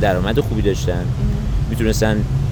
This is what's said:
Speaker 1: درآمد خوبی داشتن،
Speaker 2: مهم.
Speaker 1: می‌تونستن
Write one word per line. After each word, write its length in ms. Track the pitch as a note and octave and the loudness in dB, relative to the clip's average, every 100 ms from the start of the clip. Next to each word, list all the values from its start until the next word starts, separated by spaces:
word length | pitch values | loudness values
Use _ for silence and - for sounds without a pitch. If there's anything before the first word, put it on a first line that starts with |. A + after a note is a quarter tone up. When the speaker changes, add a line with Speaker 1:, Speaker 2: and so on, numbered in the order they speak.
Speaker 1:
درآمد 400 | G#2 F2+ G2 C3 | 2 2 2 0
خوبی 220 | - B2 | 0 0
داشتن، 300 | G#2 F2+ F2+ | 0 0 -2
Speaker 2:
مهم. 140 | F2 F2 - - - - - - | -2 -2 -2 0 0 0 -2 0
Speaker 1:
می‌تونستن 460 | - A2 G#2+ A2 G#2+ - - - | 0 0 2 2 0 0 0 0